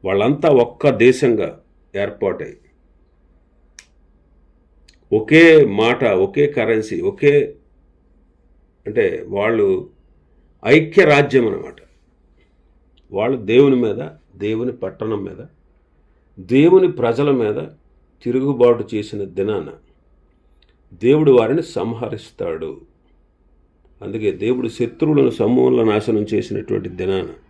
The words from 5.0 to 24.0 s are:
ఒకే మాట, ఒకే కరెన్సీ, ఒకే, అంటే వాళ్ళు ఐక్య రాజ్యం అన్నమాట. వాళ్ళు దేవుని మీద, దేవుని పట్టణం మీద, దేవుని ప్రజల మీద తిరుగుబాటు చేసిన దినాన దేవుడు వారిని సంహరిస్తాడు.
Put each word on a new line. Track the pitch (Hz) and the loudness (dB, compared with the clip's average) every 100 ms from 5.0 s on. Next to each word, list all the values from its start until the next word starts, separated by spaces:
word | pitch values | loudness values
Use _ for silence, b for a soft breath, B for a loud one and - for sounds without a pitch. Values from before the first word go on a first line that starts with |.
| _ | _
ఒకే | 107 - 156 165 156 | -4 2 4 6 6
మాట, | 139 101 113 120 | 4 0 0 0
ఒకే | 123 92 95 139 143 | 0 0 -2 -2 -2
కరెన్సీ, | 127 110 110 107 87 | -2 -2 -2 -4 -6
ఒకే, | 92 98 147 143 127 - _ _ _ _ _ _ _ _ _ _ _ _ - | -6 0 2 2 0 -10 _ _ _ _ _ _ _ _ _ _ _ _ -8
అంటే | 107 98 - - | -2 -2 -4 -8
వాళ్ళు | 98 107 113 101 92 - _ _ _ _ _ _ _ - | -4 -2 0 0 0 -6 _ _ _ _ _ _ _ 2
ఐక్య | 151 156 196 | 2 4 2
రాజ్యం | 165 143 139 131 113 | 4 4 4 2 0
అన్నమాట. | 95 - - _ _ _ _ _ _ _ _ _ _ _ _ _ | -4 -12 -18 _ _ _ _ _ _ _ _ _ _ _ _ _
వాళ్ళు | 98 113 131 | -6 -4 -4
దేవుని | 101 120 139 127 | 0 4 4 4
మీద, | 117 104 - - _ - | 0 -4 -10 -16 _ -10
దేవుని | 101 110 123 | -6 -4 -6
పట్టణం | 117 95 - 110 104 | -8 -12 -8 -8 -6
మీద, | 95 92 - _ _ _ _ _ _ _ _ - | -8 -14 -20 _ _ _ _ _ _ _ _ -20
దేవుని | 92 131 160 185 185 | 0 4 6 6 4
ప్రజల | 147 117 117 143 | 0 -4 0 0
మీద | 135 107 104 - - _ _ _ _ | 0 -2 -4 -10 -16 _ _ _ _
తిరుగుబాటు | 120 127 139 131 123 117 98 | -6 -4 -2 2 2 2 -2
చేసిన | 107 104 104 | -8 -8 -10
దినాన | 98 90 98 104 73 - _ _ _ _ _ _ _ _ _ _ _ | -10 -6 -4 -4 -8 -16 _ _ _ _ _ _ _ _ _ _ _
దేవుడు | 87 113 151 151 | -4 2 4 6
వారిని | 123 113 143 | 4 4 -2
సంహరిస్తాడు. | - - 101 117 110 107 - _ 87 80 80 - _ _ _ _ _ _ _ _ _ _ _ _ | -4 -8 -8 -8 -10 -12 -16 _ -8 -8 -10 -14 _ _ _ _ _ _ _ _ _ _ _ _